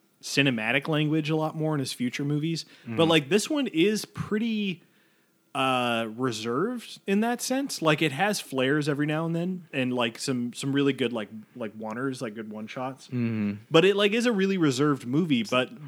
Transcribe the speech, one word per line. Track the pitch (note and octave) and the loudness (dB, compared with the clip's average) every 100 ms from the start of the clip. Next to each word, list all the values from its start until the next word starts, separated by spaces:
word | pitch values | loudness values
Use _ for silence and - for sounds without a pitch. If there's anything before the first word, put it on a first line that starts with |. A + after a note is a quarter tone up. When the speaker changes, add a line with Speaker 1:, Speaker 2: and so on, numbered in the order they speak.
| _ _ | _ _
Speaker 1:
cinematic | - - C#3+ A#2 A2 C3 C#3+ | -4 2 2 2 2 0 2
language | D3+ D3+ D#3 D3+ | 0 2 2 0
a | D#3 | 0
lot | D#3 D#3 | -2 -2
more | D#3 | -2
in | D3+ | -2
his | C3 | -2
future | - A#2+ - | -4 -4 -2
movies, | C#3+ D3 D#3 D#3+ - - - | -2 -2 -2 -4 -8 -14 -6
but, | |
Speaker 2:
Mm-hmm. | A#2 E3 | 2 4
Speaker 1:
like, | E3 C3+ | 4 4
this | G#3+ - | 2 2
one | D4+ B3+ | -2 0
is | D#3+ F#3 G#3+ - | 2 2 2 -4
pretty, | - - G#3 A#3 A3 G3+ F3 _ _ _ _ _ _ _ | -8 -4 -2 0 0 -2 -4 _ _ _ _ _ _ _
uh, | C3+ C3 B2+ B2 A#2 A2+ A2 | -2 0 2 2 0 -2 -2
reserved | C3 G#2+ A2+ A#2+ G3+ B3 - - - | -2 -2 -2 -2 -2 -4 -10 -10 -2
in | G3 | 0
that | A3+ A#3+ | 2 -2
sense. | - B3+ C#4 - | -2 -2 -2 0
Like, | D#3+ D3+ | 2 4
it | D#3+ | 2
has | C3+ G3+ G3+ | 2 0 0
flares | - C3 C3 D3+ D3 | -4 0 2 2 0
every | C#3+ D3+ | 0 0
now | D#3 E3 | 0 -2
and | |
then, | E3 F3 F#3 E3 | -2 -2 -4 -6
and, | C#3+ B2+ | -2 0
like, | B2 A#2 A2+ | 0 0 -2
some, | - B2+ A#2+ | -4 -2 -2
some | - C#3 | -4 -2
really | C#3 C#3 | 2 2
good, | C3 A#2+ | 2 0
like, | A#2 G#2 A2 G#2+ B2 | -2 -6 -10 -16 -10
like, | A2+ | -10
one-ers, | G#2 A2 A2+ C3+ B2+ | -8 -8 -4 -4 -4
like, | B2+ | -6
good | G#2+ G#2+ | -8 -10
one-shots. | G#2+ A2 - B2+ C3 - | -10 -10 -8 -8 -8 -8
Speaker 2:
Mm-hmm. | B2 A#2 A2 G#2 G2+ - | -2 -2 0 -2 -4 0
Speaker 1:
But | D#3+ | 4
it, | F3+ G3 | 4 4
like, | C#3+ | 2
is | A3 A#3+ | 2 2
a | |
really | G#3+ F#3+ G3 | 2 2 4
reserved | D#3 B2 D3+ C#3 A#2 | 4 4 2 2 0
movie, | C#3 F3 C3 | 0 2 2
but | G#2+ B2+ B2+ - | 2 0 0 -4